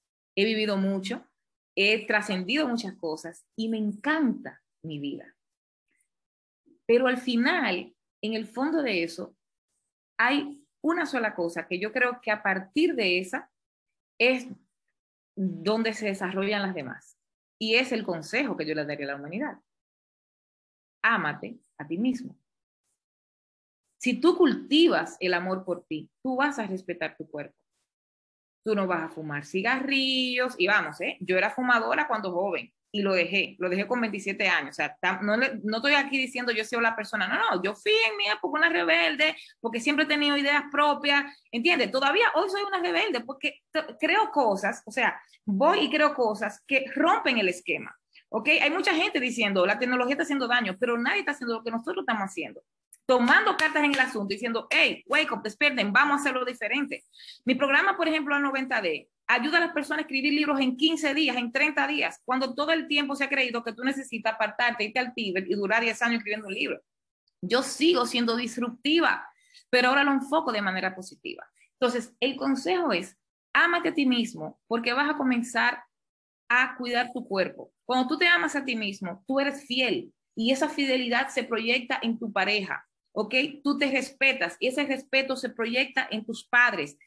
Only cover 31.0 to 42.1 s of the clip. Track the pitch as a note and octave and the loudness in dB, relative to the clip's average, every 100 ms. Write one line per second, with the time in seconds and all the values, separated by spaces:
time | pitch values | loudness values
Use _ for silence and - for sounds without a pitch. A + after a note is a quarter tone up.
31 | - - F3+ F#3 G3+ - B3 A#3 A3 A#3 | -8 -6 -2 0 2 0 2 2 2 0
32 | D4+ A3 F#3+ F3 G3 D#3 - _ _ G#3 | 0 -2 -2 -2 -2 -4 -8 _ _ -4
33 | G3 F#3 E3 G3 D#3+ - - F#3 G#3 B3 | 0 2 2 0 -2 -4 -2 -2 -2 -2
34 | A3+ G3+ G3 G3 G3 E3+ C#3+ D3+ D3 - | -2 -4 -6 -2 0 0 -2 -4 -6 -2
35 | F3+ F#3+ G#3 A3 - A3 G#3+ A3 C#4+ C#4+ | -2 -2 0 0 0 -2 -4 -2 2 2
36 | C#4 C4+ B3+ B3 A#3+ A3 G#3+ A#3 A#3 A3 | 2 -2 -2 -4 -4 -2 -2 0 0 0
37 | G#3 G#3+ F#3+ - A4 - F#3 G#3+ G#4 A4 | -4 -4 -2 0 0 0 -2 -2 2 2
38 | A4 G4+ G4+ G#4+ D#4+ D4+ E4 E4+ E4+ E4 | 2 0 -2 -2 -2 2 2 2 4 4
39 | E4+ C#4+ D#4 E4 - _ A3+ A#3 C4 D4 | 2 2 0 -2 -12 _ -6 -2 0 0
40 | D4+ D4 D4 C#4+ C#4 C#4+ C#4+ C#4+ D4 C#4+ | 2 2 2 2 2 0 0 2 2 2
41 | D4 C#4+ C#4+ - _ A#3+ E4 E4 A3 C4 | 2 0 0 -10 _ -2 2 2 2 2
42 | C#4 | 2